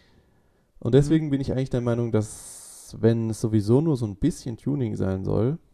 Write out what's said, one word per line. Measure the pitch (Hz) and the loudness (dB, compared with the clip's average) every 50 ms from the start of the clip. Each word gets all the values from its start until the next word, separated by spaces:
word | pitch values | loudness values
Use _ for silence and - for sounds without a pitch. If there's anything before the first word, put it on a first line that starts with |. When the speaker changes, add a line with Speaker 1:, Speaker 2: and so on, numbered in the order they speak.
| _ _ _ _ _ _ _ _ _ _ _ _ _ _ _ - | _ _ _ _ _ _ _ _ _ _ _ _ _ _ _ -8
Speaker 1:
Und | - 123 117 | -2 4 4
deswegen | 139 147 147 160 160 156 151 | 4 6 6 2 2 2 0
Speaker 2:
Mhm. | |
Speaker 1:
bin | 139 135 | -2 -2
ich | 139 - | -2 -2
eigentlich | - 127 135 131 | -2 -2 -2 -2
der | - 123 | -2 -2
Meinung, | 120 120 117 117 120 117 | 0 0 0 0 0 0
dass, | 110 110 107 107 - - - - - - - - - - - - - 110 | 0 0 0 -2 -6 -16 -18 -18 -20 -20 -20 -20 -20 -20 -20 -18 -10 2
wenn | 107 113 117 117 113 110 | 4 4 4 4 0 -4
es | 110 - | -4 -4
sowieso | - 110 107 110 98 104 117 135 | -4 0 0 0 2 4 4 4
nur | 160 170 151 | 4 2 0
so | 117 117 107 | 0 -2 -6
ein | 98 | -4
bisschen | - - 139 196 - - 131 113 - | -2 -2 -2 -2 -2 -8 -12 -12 -8
Tuning | - 131 139 147 127 110 107 | -6 -4 -4 -2 -2 -4 -4
sein | 101 101 95 95 95 95 | -4 -2 -2 -2 -4 -2
soll | 98 101 98 104 127 156 170 - _ | -2 0 0 0 0 -2 -4 -10 _